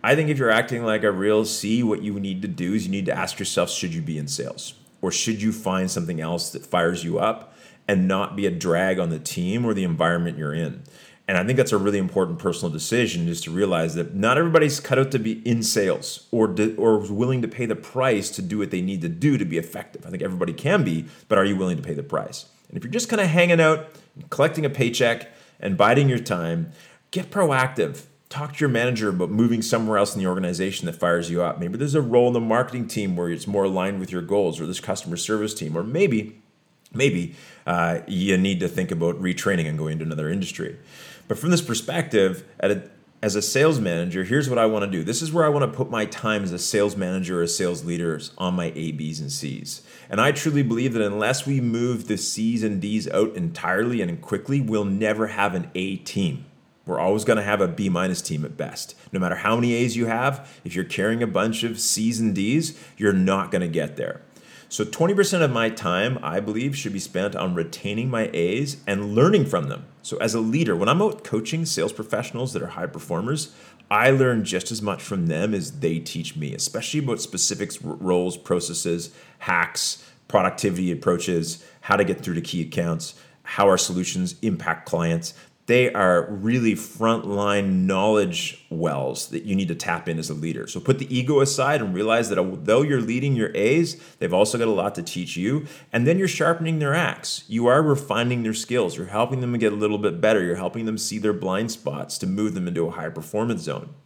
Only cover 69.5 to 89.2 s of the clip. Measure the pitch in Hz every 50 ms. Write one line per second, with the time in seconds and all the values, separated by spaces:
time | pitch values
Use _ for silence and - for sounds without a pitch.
69.5 | - 90 76 67 50 - - - - _ - - - - - 107 110 117 113 110
70.5 | 113 156 165 113 92 82 98 110 143 175 208 214 - - - - - 107 110 -
71.5 | 160 160 165 - - - 82 107 - - 107 - - 104 127 - - 117 127 131
72.5 | - 90 - - - 82 87 87 - 80 - - 85 82 101 123 151 151 - -
73.5 | - - - - - _ - _ 101 107 120 131 135 135 131 127 120 113 101 -
74.5 | 95 92 - - 117 110 104 101 90 - - - 101 95 85 82 76 80 95 143
75.5 | 107 98 80 69 - 71 76 82 82 82 82 - - 87 80 - - 78 76 71
76.5 | - - - - - 107 - - - 151 143 127 113 - - - - 90 - -
77.5 | - - 104 - - - - 78 76 - 92 92 90 90 90 92 90 - - -
78.5 | 92 87 85 - 85 - - 90 85 85 85 - - - - - - _ - -
79.5 | 90 85 85 - - - - - - - - - - _ _ - - 101 92 92
80.5 | - - - 98 90 87 92 90 85 76 - 98 90 85 - - 87 82 82 82
81.5 | - - - - - _ - - 101 101 101 90 92 - - 95 85 85 85 -
82.5 | - 85 80 82 - 92 85 85 82 82 - - - - - - - _ _ -
83.5 | - - 101 98 92 92 - - 90 90 90 - - 92 90 87 - - - 110
84.5 | 92 80 - - 82 - - - - 85 85 82 82 82 82 - - - - -
85.5 | _ _ _ - 117 127 127 120 - 104 95 92 90 87 - - 104 98 98 113
86.5 | 120 127 117 110 98 - - - - - 110 113 117 113 - 98 101 101 101 101
87.5 | 101 104 98 98 95 92 92 92 98 95 98 107 107 107 101 92 85 85 - -
88.5 | - - _ _ 82 80 82 80 71 69 67 65 60 -